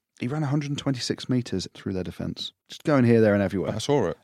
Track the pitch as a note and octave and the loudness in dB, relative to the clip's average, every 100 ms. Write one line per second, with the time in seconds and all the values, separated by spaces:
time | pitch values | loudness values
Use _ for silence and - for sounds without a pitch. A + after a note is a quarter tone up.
0 | _ _ A#2+ D3+ D3 D3 C#3+ C#3+ C#3+ B2 | _ _ -6 -4 -2 -2 -2 -4 -4 -4
1 | - - - B2+ A#2 F#2 - - G2+ F#2+ | -4 -6 -2 -2 -2 -6 -6 -10 -8 -6
2 | F2 - F2 F2 - - _ - - C#3+ | -6 -8 -10 -10 -12 -16 _ -8 2 4
3 | A#2+ A#2 A2 G2+ F#2+ F#2 D2 G#2+ - C#3+ | 6 6 6 4 2 -2 -4 -4 0 2
4 | F2+ - | 0 -2